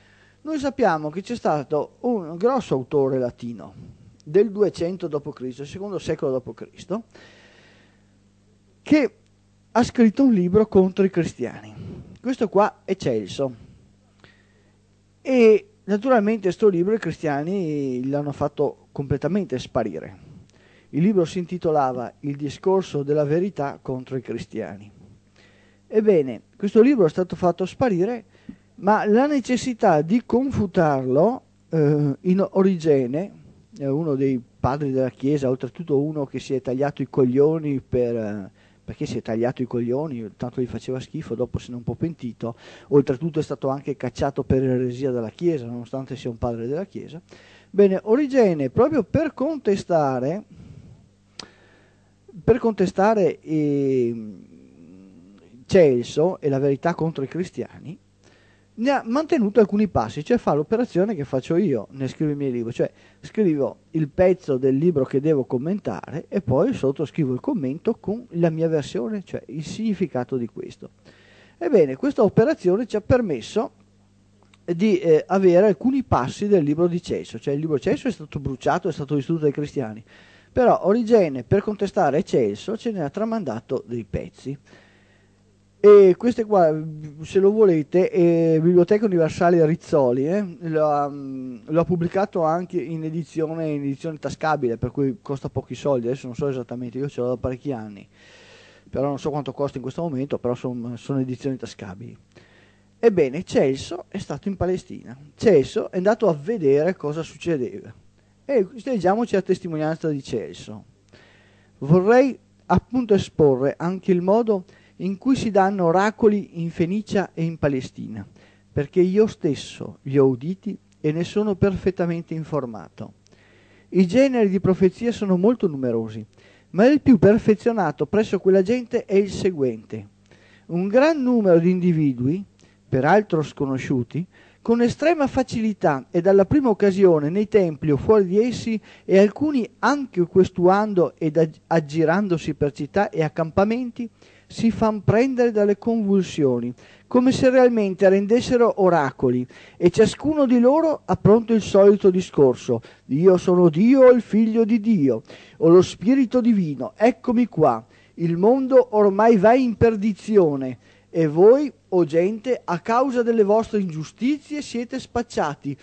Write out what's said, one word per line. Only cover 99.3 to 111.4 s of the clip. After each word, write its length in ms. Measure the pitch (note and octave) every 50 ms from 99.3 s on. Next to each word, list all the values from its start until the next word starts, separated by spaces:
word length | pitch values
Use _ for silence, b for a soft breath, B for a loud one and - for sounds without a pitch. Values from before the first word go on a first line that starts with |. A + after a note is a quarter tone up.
| C#3 D3 C3+ C3 B2
costa 240 | - C#3 C#3 - C#3
in 60 | A#2+
questo 180 | B2+ C3 -
momento, 360 | E3+ E3+ C#3+ B2+ C3+ C#3+ - -
però 160 | - A#2+ B2
son-, 440 | - - C3 B2 B2 A2+ A#2+ A#2+ A2+
sono 240 | - - C#3 C3+
edizioni 340 | C3 B2+ B2+ A#2 - C#3 C3
tascabili. 640 | A#2+ - G#2 - - - G#2 F#2 G2 A#2 A2+ A2 - _ _ b b b b b b b b b b b b b _
Ebbene, 440 | - A#3 G3+ F3 D3+ C3 B2 D#3+ F#3
Celso 600 | - - B3+ F3+ C3+ C3+ C3+ - - - F4+ - _
è 80 | - G3+
stato 320 | - - D#3 C#3 - G3+
in 80 | G3 F3
Palestina, 600 | F3+ F3+ F#3 F#3 - _ G#2 - - F2 B2 C#3 C#3+ - _
Celso 560 | _ - A#3+ F#3+ D3 C3 B2 - G#3+ - -
è 40 | -
andato 320 | F#3+ F3+ G3+ A3+ A#3+ A#3 G3
a 60 | E3
vedere 640 | D3 C#3+ F3 A#3+ A3 D#3+ C#3 C#3 C#3+ D3+ F3 F#3+ -
cosa 260 | - D3 D3 E3 D#3+
succedeva, 640 | - - D3+ - E3+ E3 C#3+ B2 G2 F#2+ G#2+ - - - - _ _ _ _ _ _ _ _ _
e 240 | - C#4+ B3 F#3+ F3 - A#3+ G3
leggiamoci 520 | C4+ C4 G#3+ E3 F3+ G3 A3 A#3+ - -
la 60 | G3
testimonianza 680 | F3+ - F#3 F3 - F3 D#3+ D3+ D#3 D#3 D#3+ D#3 - D#3+
di 120 | D3+ C#3
Celso. 640 | C3 - - A2+ F2+ D2 F2 - - - G#2+ G#2+ - _ _ _ _ b b b b b b b